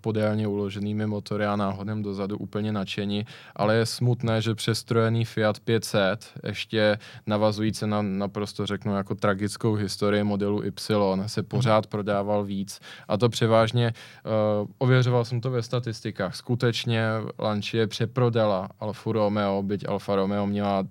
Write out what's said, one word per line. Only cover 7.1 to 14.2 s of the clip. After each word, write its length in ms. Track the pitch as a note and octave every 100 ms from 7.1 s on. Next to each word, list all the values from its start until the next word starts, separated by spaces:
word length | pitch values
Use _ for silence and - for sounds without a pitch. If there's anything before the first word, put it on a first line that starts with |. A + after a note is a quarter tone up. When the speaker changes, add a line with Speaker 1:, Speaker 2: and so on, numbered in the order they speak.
| - -
Speaker 1:
navazující 600 | G#2+ G#2+ G#2 A2 G#2 G#2+
na 140 | G#2
naprosto, 640 | G#2 F#2+ G2+ G#2 G2+ - G2
řeknu, 300 | G2+ G#2+ G2+
jako 200 | G2 G2+
tragickou 580 | G#2 F#2+ G#2 - A#2
historii 500 | G#2+ G2 - G#2 G#2
modelu 400 | G#2 G2+ G2+ G#2
Y, 600 | G2+ - - G#2+ G2 F#2+ G2+
se 140 | -
Speaker 2:
Mhm. 60 | -
Speaker 1:
pořád 400 | G#2 A#2+ A2 G#2+
prodával 560 | G#2+ F#2+ G2+ G2+ G#2
víc. 360 | G2+ G2 G2 - - - -
A 100 | G#2+
to 120 | A#2+
převážně, 580 | A2 A#2 A2+ A2 A#2+ A#2
eh, 420 | A2 - -